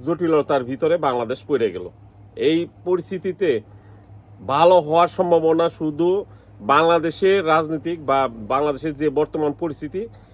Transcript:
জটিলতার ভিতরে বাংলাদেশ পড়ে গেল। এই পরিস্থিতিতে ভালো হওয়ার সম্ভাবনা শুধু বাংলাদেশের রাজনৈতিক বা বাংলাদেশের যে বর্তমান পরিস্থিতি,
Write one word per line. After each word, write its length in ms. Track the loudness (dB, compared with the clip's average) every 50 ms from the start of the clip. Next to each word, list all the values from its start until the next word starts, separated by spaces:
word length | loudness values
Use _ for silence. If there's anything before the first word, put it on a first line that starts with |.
| -6
জটিলতার 600 | -4 -4 -2 0 2 2 2 2 2 0 -2 -2
ভিতরে 320 | -4 -4 -2 0 0 0
বাংলাদেশ 420 | 0 0 -2 -2 -2 -4 -4 -6 -8 -4 -2
পড়ে 200 | 0 0 0 -2 -2
গেল। 120 | -6 -10 -12 -16 -18 -20 -20 -20 -20 -20 -18 -8
এই 300 | -2 0 0 0 0 -2 -6 -10 -12 -4
পরিস্থিতিতে 680 | -2 -2 -2 -2 -6 -10 -8 -6 -8 -4 -2 -2 0 0 -2 -4 -10 -18 -20 -20 -20 -20 -20 -20 -20 -20 -20 -20 -20 -20 -14 -6
ভালো 300 | -4 2 4 6 6 6 6
হওয়ার 280 | 4 2 2 2 2 2
সম্ভাবনা 600 | 2 -2 0 2 2 2 4 2 2 2 2 0
শুধু 560 | -2 -4 -6 -6 -2 0 0 0 0 -2 -4 -8 -14 -20 -20 -20 -20 -10
বাংলাদেশের 840 | -2 2 2 4 4 4 4 2 2 -2 -4 0 2 2 2 2 2
রাজনৈতিক 600 | 2 2 2 2 0 -4 -6 -6 -6 -8 -6 -2
বা 220 | 0 0 0 0 -2
বাংলাদেশের 680 | -4 -8 -6 -4 -2 0 0 -2 -2 -4 -6 -8 -6 -2
যে 80 | -4 -2
বর্তমান 420 | 0 0 -2 -2 -2 -2 -2 -2 -4
পরিস্থিতি, 560 | -4 -6 -8 -8 -8 -10 -10 -8 -10 -10 -10 -14 -20 -20 -20